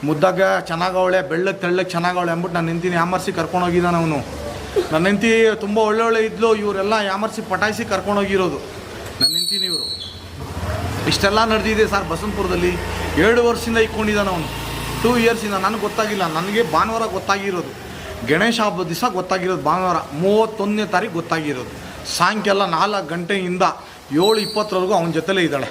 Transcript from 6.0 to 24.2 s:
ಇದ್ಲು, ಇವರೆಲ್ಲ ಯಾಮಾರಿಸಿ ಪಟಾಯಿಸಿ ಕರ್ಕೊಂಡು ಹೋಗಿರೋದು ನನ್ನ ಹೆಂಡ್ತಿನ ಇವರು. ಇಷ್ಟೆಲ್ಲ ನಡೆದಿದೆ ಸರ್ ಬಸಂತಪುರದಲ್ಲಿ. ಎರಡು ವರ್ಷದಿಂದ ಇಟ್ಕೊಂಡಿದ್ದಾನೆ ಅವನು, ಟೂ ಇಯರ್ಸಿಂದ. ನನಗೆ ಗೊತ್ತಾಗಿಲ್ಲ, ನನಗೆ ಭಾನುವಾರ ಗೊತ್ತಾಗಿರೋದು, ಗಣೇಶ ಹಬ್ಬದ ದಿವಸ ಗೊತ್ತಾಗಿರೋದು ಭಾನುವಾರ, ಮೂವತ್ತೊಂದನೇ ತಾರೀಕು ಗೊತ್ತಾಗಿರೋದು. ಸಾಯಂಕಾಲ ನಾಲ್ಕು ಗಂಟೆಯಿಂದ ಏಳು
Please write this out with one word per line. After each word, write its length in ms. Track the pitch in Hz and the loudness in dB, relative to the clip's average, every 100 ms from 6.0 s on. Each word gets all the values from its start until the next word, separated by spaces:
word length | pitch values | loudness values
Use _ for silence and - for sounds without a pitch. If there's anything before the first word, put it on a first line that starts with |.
| 233 226 220 | 2 2 0
ಇದ್ಲು, 280 | 175 226 | 0 2
ಇವರೆಲ್ಲ 380 | 220 208 196 196 | 2 0 -2 0
ಯಾಮಾರಿಸಿ 500 | 220 202 190 214 214 | 0 0 -2 -4 -6
ಪಟಾಯಿಸಿ 420 | - 185 208 214 | -4 0 0 -2
ಕರ್ಕೊಂಡು 360 | 233 190 185 202 | -2 -2 0 0
ಹೋಗಿರೋದು 360 | 196 190 185 143 - - - - - - | 2 2 0 -2 -8 -12 -12 -12 -12 0
ನನ್ನ 120 | - | 0
ಹೆಂಡ್ತಿನ 280 | - - - | 2 -2 -2
ಇವರು. 240 | - - - - - - - - - - - - - - - | -2 -4 -6 -8 -10 -14 -14 -12 -8 -6 -4 -4 -4 -2 -2
ಇಷ್ಟೆಲ್ಲ 360 | - 202 208 226 | 2 2 4 4
ನಡೆದಿದೆ 340 | 220 208 214 214 | 2 2 2 2
ಸರ್ 220 | 196 175 | 2 -2
ಬಸಂತಪುರದಲ್ಲಿ. 600 | 165 208 190 185 175 175 175 - - - - | -4 -4 -2 0 0 0 0 -4 -4 -2 2
ಎರಡು 220 | 190 240 | 4 6
ವರ್ಷದಿಂದ 340 | 233 233 - 226 | 4 2 0 2
ಇಟ್ಕೊಂಡಿದ್ದಾನೆ 520 | 220 220 214 208 196 | 2 2 0 0 0
ಅವನು, 180 | 180 147 - - - - - | -2 -4 -6 -6 -6 -6 0
ಟೂ 140 | 226 240 | 2 4
ಇಯರ್ಸಿಂದ. 380 | 233 226 214 | 4 2 -2
ನನಗೆ 260 | 196 190 220 | 0 0 0
ಗೊತ್ತಾಗಿಲ್ಲ, 420 | 196 208 214 208 175 | -2 -2 -2 0 0
ನನಗೆ 280 | 156 180 208 233 | 0 0 0 2
ಭಾನುವಾರ 300 | 151 196 226 220 | 4 2 0 -2
ಗೊತ್ತಾಗಿರೋದು, 600 | 190 180 196 196 180 143 - - - - - 113 | -4 -2 -2 0 -2 -4 -8 -14 -12 -12 -10 0
ಗಣೇಶ 320 | 156 220 233 | 2 4 2
ಹಬ್ಬದ 260 | 214 175 165 | 0 0 -4
ದಿವಸ 180 | 165 247 | -2 -2
ಗೊತ್ತಾಗಿರೋದು 540 | 180 180 190 175 180 | -2 -2 0 0 0
ಭಾನುವಾರ, 340 | 143 170 185 165 - | 0 0 2 0 -2
ಮೂವತ್ತೊಂದನೇ 720 | 143 185 208 220 214 202 208 208 | 0 2 4 2 0 -2 0 2
ತಾರೀಕು 280 | 180 180 | 0 0
ಗೊತ್ತಾಗಿರೋದು. 580 | 170 165 165 151 131 120 - - - - - | -4 -2 -2 -2 -4 -6 -12 -14 -12 -8 2
ಸಾಯಂಕಾಲ 460 | 175 214 202 196 | 2 2 2 2
ನಾಲ್ಕು 440 | 196 160 190 208 160 | 2 2 0 0 -4
ಗಂಟೆಯಿಂದ 540 | 170 175 202 180 185 180 - - - - | -6 -2 -2 -2 2 0 0 -14 -20 -4
ಏಳು 260 | 139 | 2